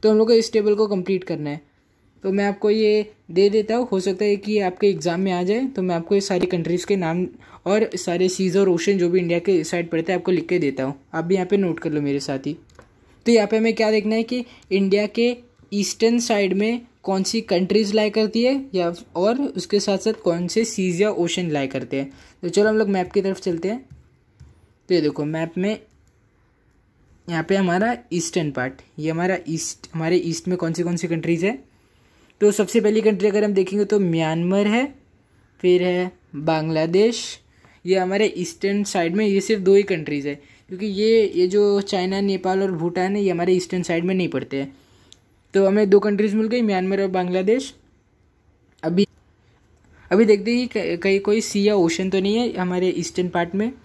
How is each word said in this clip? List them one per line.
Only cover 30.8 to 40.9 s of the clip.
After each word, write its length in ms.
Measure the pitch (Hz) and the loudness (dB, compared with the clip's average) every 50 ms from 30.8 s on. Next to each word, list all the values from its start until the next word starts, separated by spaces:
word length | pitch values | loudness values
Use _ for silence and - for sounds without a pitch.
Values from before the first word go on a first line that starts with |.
कौन 140 | 175 170 175 | -2 -2 -2
सी 120 | 170 - 165 | -4 -4 -4
कंट्रीज 360 | 170 165 147 170 170 165 175 | -4 -4 -2 -2 -2 0 0
है। 240 | 202 254 269 - _ _ _ _ _ _ _ _ _ _ _ _ _ _ _ | -2 -4 -4 -12 _ _ _ _ _ _ _ _ _ _ _ _ _ _ _
तो 100 | 208 208 | 2 4
सबसे 300 | 202 - 208 185 - 240 | 4 4 -2 2 2 2
पहली 200 | 202 214 214 220 | 2 4 2 4
कंट्री 280 | 202 214 208 180 196 208 | 2 2 2 2 0 0
अगर 160 | 190 214 214 | 2 2 0
हम 80 | 208 | 2
देखेंगे 320 | 202 196 185 185 196 208 208 | 2 2 0 0 0 -2 0
तो 160 | 202 214 208 | 2 2 2
म्यांमार 680 | 196 175 165 165 160 156 160 165 170 175 190 202 208 | 2 2 2 0 0 0 0 0 0 0 2 2 2
है, 280 | 208 214 240 262 285 - - _ _ _ _ _ _ _ _ _ _ _ _ | 2 2 0 0 -2 -8 -16 _ _ _ _ _ _ _ _ _ _ _ _
फिर 220 | - 180 180 180 | 2 4 4 4
है 300 | 180 180 180 180 180 185 - _ _ _ - | 4 2 0 -2 -2 -4 -8 _ _ _ -14
बांग्लादेश। 1040 | 143 151 165 160 156 156 160 160 156 160 165 170 190 214 233 233 - - - - - _ _ _ _ _ - _ _ _ | -6 -2 0 0 0 0 -2 0 0 0 2 2 2 2 2 2 -2 -10 -12 -14 -16 _ _ _ _ _ -20 _ _ _
ये 120 | 175 185 190 | 0 0 0
हमारे 360 | 185 185 190 202 214 202 - | 0 0 0 0 0 0 0
ईस्टर्न 480 | 170 180 170 - - - 196 202 208 202 | -4 -8 -8 -8 -4 -2 -2 0 0 -2
साइड 320 | - - 196 170 165 170 | -2 -2 -2 0 0 0
में 100 | 202 220 | 0 0
ये 140 | 208 196 196 | 2 2 0
सिर्फ 220 | 190 - 220 208 | 2 0 -2 2
दो 120 | 185 185 196 | 4 6 6
ही 80 | 202 | 6
कंट्रीज 440 | 196 202 190 160 151 - 147 143 135 | 6 4 -2 -4 -4 -4 -6 -4 -4
है, 80 | 147 143 147 - _ - _ _ _ | -6 -8 -8 -12 _ -20 _ _ _
क्योंकि 180 | 190 180 202 | -10 -8 -6
ये, 460 | 214 | -6